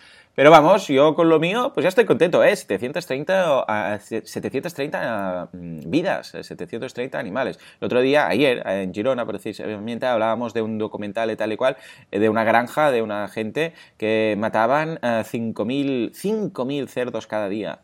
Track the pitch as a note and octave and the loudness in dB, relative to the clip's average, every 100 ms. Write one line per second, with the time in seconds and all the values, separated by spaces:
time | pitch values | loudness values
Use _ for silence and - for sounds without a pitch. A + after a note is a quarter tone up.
0 | - - _ - C#3+ D#3+ A2 G#2 - C3+ | -20 -20 _ 6 10 10 10 4 4 4
1 | D3+ D#3 E3 D#3+ E3+ A3 B3+ - D#3 F#3+ | 4 4 4 4 2 -2 -2 0 0 2
2 | G#3 B2+ F3 C#3+ C#3+ G3+ - G2 B2 D#3+ | 2 4 2 4 4 4 0 -4 -4 -6
3 | - C3+ D3 F#3+ F3 C3+ - G#2+ F#2+ G#2 | -6 -6 -2 0 2 2 0 -2 -2 -6
4 | - A2+ - - G#2+ B2 - - D3 F#3 | -6 -8 -8 -8 -6 -6 -6 -6 -6 -6
5 | D#3 G#2+ F#2+ F2+ E2+ F2+ F2 D#2+ D2 C#3 | -6 -4 -4 -6 -8 -12 -12 -12 -4 -2
6 | F3+ E2+ - E2+ E2 E2 E2+ A#2 B2 - | -2 -4 -6 -14 -14 -12 -10 -10 -10 -10
7 | C3 D3 A#2 A2 A#2+ E2 - - G#2+ B2 | -10 -8 -8 -6 -6 -8 -16 -10 -2 2
8 | C3 C#3+ B2 G2 C#3+ A#2+ A2 G2 F#2 F#2 | 4 4 2 2 2 0 -2 -4 -4 -4
9 | A#2 B2 A2 G2+ A2 G2+ - G#2+ G#2+ A#2 | -2 -2 -4 -8 -10 -10 -8 -8 -8 -6
10 | B2+ A#2 A2 A2+ A#2+ A2+ A2 A2 G#2+ G2+ | -2 0 0 -2 -4 -4 -4 -4 -6 -6
11 | G#2 G2+ A2+ A2 G#2+ G#2+ C3 C#3+ - - | -8 -4 -4 -2 -4 -2 -2 -2 -8 -20
12 | _ G2+ A2 A2 A2 A2+ B2 - D3+ B2 | _ 0 2 2 2 2 2 0 2 2
13 | A2 G#2 G2+ - A2 C#3+ E3 - - _ | -2 -6 -8 -6 -6 -4 -4 -6 -20 _
14 | A2 A2 A2 G#2 A2 A2 A#2 C#3+ D#3 E3 | 0 2 2 0 0 2 2 2 -2 -4
15 | - A2+ G#2+ B2 A2+ G#2 G#2+ C3+ C#3 B2+ | -4 -2 -4 -6 -6 -4 -4 -2 -2 -2
16 | A2 - F#3+ A3 G3 - B2+ C#3+ B2 - | -4 -6 -4 -4 -4 -6 -6 -6 -6 -6
17 | B2 A#2 - G#2+ G2+ G#2+ F#2 - | -6 -6 -6 -4 -4 -4 -6 -10